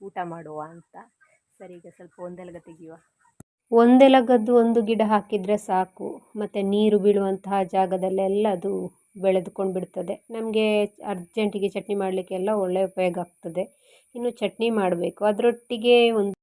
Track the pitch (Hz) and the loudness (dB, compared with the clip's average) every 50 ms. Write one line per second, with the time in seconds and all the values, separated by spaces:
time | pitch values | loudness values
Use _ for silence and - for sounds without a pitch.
0 | 196 196 - 190 180 175 170 170 165 156 151 151 151 156 165 170 165 _ - - | -18 -12 -8 -8 -8 -8 -8 -12 -14 -14 -12 -12 -12 -12 -14 -20 -20 _ -20 -20
1 | - 247 _ _ _ _ _ _ _ _ _ - 202 175 180 175 170 185 165 - | -20 _ _ _ _ _ _ _ _ _ _ -20 -20 -20 -20 -20 -20 -20 -20 -20
2 | 180 170 _ - 180 180 180 175 180 180 170 175 165 - 165 160 165 160 160 170 | -20 -20 _ -14 -14 -14 -12 -14 -16 -16 -16 -18 -18 -20 -20 -20 -20 -20 -20 -20
3 | _ _ _ _ _ _ _ - - _ _ _ _ - 233 233 233 240 254 254 | _ _ _ _ _ _ _ -20 -20 _ _ _ _ 2 4 6 8 8 8 10
4 | 269 269 262 262 240 220 254 247 214 226 240 240 226 233 233 233 226 202 226 208 | 10 8 8 6 6 4 4 2 4 4 4 4 4 4 2 0 0 0 0 0
5 | 220 208 220 208 196 - - 202 185 190 208 208 208 - 190 185 185 185 _ - | 0 2 0 0 0 -2 -4 -4 -2 -2 -2 -2 -2 -2 -2 -2 -2 -4 _ -12
6 | 196 - - 262 - _ - 214 208 208 - 208 202 196 202 208 214 214 208 208 | -12 -12 -12 -14 -16 _ -10 -10 -8 -6 -4 -4 -2 0 2 2 4 4 4 4
7 | 185 208 202 196 196 196 190 190 - 185 202 196 190 180 - 190 190 185 185 185 | 4 4 2 2 2 -2 -2 -4 -4 -4 -2 -2 -2 0 0 0 0 0 0 -2
8 | 180 190 190 190 190 190 196 202 214 214 196 180 175 196 196 190 180 180 - _ | -2 -2 -2 0 0 0 0 0 0 0 -2 -2 -4 -4 -6 -6 -6 -8 -12 _
9 | _ _ - 202 180 196 185 190 170 185 - - 196 190 185 185 180 - - 190 | _ _ -12 -4 0 0 0 0 -2 -4 -6 -6 -4 -4 -4 -6 -6 -8 -8 -10
10 | 175 175 202 - _ - 233 226 220 226 214 220 220 214 214 208 208 202 202 - | -8 -8 -10 -12 _ -14 -10 -8 -6 -4 -2 -2 0 0 2 0 0 -2 -6 -10
11 | - 214 202 185 175 - - 226 214 208 196 208 190 202 - 202 190 - 202 196 | -12 -10 -10 -10 -12 -10 -6 -4 -4 -4 -4 -4 -6 -4 -4 -6 -8 -6 -4 -4
12 | 190 190 190 190 180 180 185 185 185 202 220 208 190 185 180 190 190 190 190 - | -4 -4 -4 -6 -6 -6 -6 -6 -4 -2 -2 -2 -2 -2 -2 -2 -2 -2 -2 -2
13 | 185 180 175 185 175 - _ _ - 175 160 175 196 - _ _ _ _ _ _ | -2 -2 -2 -4 -8 -10 _ _ -14 -10 -8 -8 -8 -8 _ _ _ _ _ _
14 | _ _ - 247 233 240 233 - 220 202 - - 220 233 226 214 196 185 185 175 | _ _ -12 -8 -6 -6 -6 -4 -6 -6 -4 -2 -2 -2 0 0 0 -2 -2 -2
15 | 175 - - - 202 214 214 202 226 240 233 233 _ - 247 226 214 240 240 240 | -4 -6 -6 -2 -2 -2 0 2 0 0 0 -2 _ -10 -8 -4 2 4 4 4
16 | 233 233 226 214 202 202 190 - | 4 4 2 0 -2 -2 -4 -8